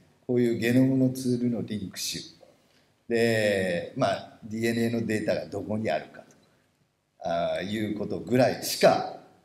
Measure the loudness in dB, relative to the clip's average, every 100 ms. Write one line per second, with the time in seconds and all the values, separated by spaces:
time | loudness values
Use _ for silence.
0 | _ _ -2 2 2 2 2 4 4 4
1 | 2 0 -2 0 0 -2 -4 -6 -8 -8
2 | -8 -8 -12 -20 -20 _ _ _ _ _
3 | -2 2 4 4 2 2 0 -2 -4 -2
4 | 0 0 -6 -18 -10 -2 0 0 0 0
5 | 0 0 0 -2 -4 -8 -4 -4 -2 -2
6 | -6 -16 -20 _ _ _ _ _ _ _
7 | _ _ -4 -2 -2 -4 -4 -4 -4 -4
8 | -6 -6 0 2 2 0 -6 4 4 4
9 | 0 -10 -18 _